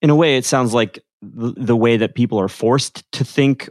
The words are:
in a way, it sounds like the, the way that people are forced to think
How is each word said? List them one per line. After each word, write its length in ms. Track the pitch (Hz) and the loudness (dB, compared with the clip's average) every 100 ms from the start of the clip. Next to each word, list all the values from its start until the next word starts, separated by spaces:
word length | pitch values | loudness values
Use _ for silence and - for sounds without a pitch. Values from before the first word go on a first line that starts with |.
in 80 | 151 | 2
a 40 | |
way, 220 | 151 160 131 | 4 4 2
it 80 | |
sounds 300 | - 135 120 | 0 0 0
like 280 | 120 104 - - _ | 0 -2 -6 -20 _
the, 320 | 101 113 117 - | -18 -8 -8 -4
the 200 | 120 117 | 0 2
way 200 | 117 113 | 2 2
that 180 | 110 | 0
people 240 | - 120 107 | -2 -2 0
are 100 | 95 | -2
forced 640 | - 117 117 - - - | -2 0 0 -2 -12 -10
to 120 | - | -8
think 440 | 127 - 139 131 - | -4 0 0 0 -4